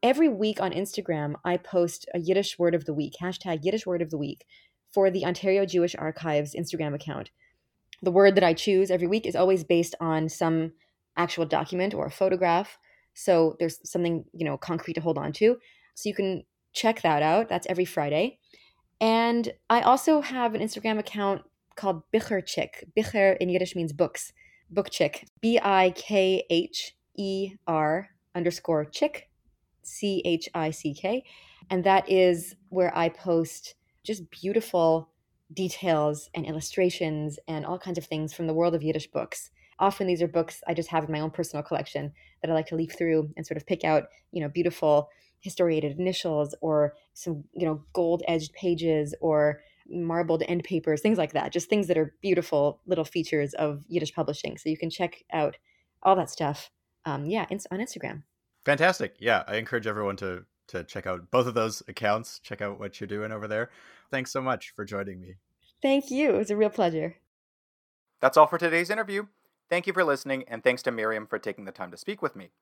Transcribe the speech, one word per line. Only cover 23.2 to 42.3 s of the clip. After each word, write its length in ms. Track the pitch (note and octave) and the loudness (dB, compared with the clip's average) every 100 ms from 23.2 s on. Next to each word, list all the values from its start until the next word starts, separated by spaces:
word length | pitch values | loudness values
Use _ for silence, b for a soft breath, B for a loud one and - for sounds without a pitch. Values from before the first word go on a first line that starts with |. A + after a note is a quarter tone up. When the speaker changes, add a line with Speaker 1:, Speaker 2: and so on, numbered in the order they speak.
| G3 F#3+ | 4 6
Speaker 1:
in 80 | F3+ | 2
Yiddish 260 | F3+ F#3 - | 2 0 -2
means 160 | E3 | -4
books. 400 | D3 E3+ - - b b b b | 0 0 0 -14 b b b b
Book 200 | E3+ G3 | -4 -2
Chick. 380 | - D3 - - _ | 0 0 0 -18 _
B 180 | A3+ A#3 | 2 2
I 300 | - F#3+ F#3 F3+ | 4 6 4 2
K 480 | - G#3 F#3+ F#3+ - | -2 2 4 2 2
H 460 | E3+ F3 - - _ _ - | 0 0 -6 -10 _ _ -8
E 400 | G3 F#3+ G3 G3 - | -4 -4 -4 -8 -4
R 420 | D#3+ D3+ D#3+ G3+ _ _ | 0 2 0 -4 _ _
underscore 520 | F3 E3+ F3 - D#3+ D3+ | -2 -2 -2 -2 -2 -2
chick. 440 | - D4 - - _ _ _ _ _ | -2 -2 -2 -16 _ _ _ _ _
C 380 | - - G#3 F#3+ | -18 -6 -2 0
H 240 | F3+ E3 - | 0 0 -2
I 180 | F3 D#3 | -4 -4
C 220 | D#3 D#3 | -4 -6
K. 320 | C#3+ F#3 A#3+ B B B B B | -4 -4 -4 B B B B B
And 140 | F#3+ | 0
that 260 | F3+ F#3+ - | 4 4 6
is 460 | F#3+ F#3 E3+ D#3+ - _ | 6 6 4 -4 -16 _
where 280 | F#3 F3 - | 0 0 2
I 120 | E3 | 0
post 640 | E3 F#3+ E3 E3 - - - _ _ | -2 0 0 0 -6 -18 -20 _ _
just 260 | - G#3 E3+ | -10 -8 -10
beautiful 800 | - F#3 G#3 A3 F3+ E3 D#3+ D#3+ _ _ _ _ | -10 -2 -2 0 2 4 4 0 _ _ _ _
details 760 | E3 F#3 - F#3+ D#3+ D3+ D3+ - | -6 -6 -4 0 2 2 -2 -8
and 120 | - D#3 | -10 -6
illustrations 920 | D#3 - - F#3 F3 E3 D#3 D3+ D3 - | -8 -6 0 0 2 -4 -2 -6 -8 -10
and 180 | D#3 D3+ | -8 -6
all 140 | F3+ | -8
kinds 180 | - E3+ | -6 -8
of 80 | - | -6
things 280 | D#3 D#3 | -6 -6
from 140 | - E3 | -6 -4
the 60 | |
world 220 | D#3 E3+ E3 | 0 2 0
of 80 | |
Yiddish 240 | D3+ D#3 C#3 | -2 -4 -4
books. 380 | - - - - b b b | -8 -8 -10 -16 b b b
Often 300 | G3 G3 F#3+ | 0 0 -2
these 140 | F3 | 0
are 60 | E3+ | 0
books 340 | E3+ E3 - - | 0 -2 -6 -6
I 60 | |
just 160 | E3+ D#3+ | -4 -2
have 140 | E3 | -2
in 80 | D#3 | -2
my 80 | D3+ | -4
own 120 | D#3 | -4
personal 320 | - E3 D3 | -4 -6 -4
collection 500 | D3 D3 C#3+ D3 C#3+ D3 b | -4 -4 -4 -6 -8 -12 b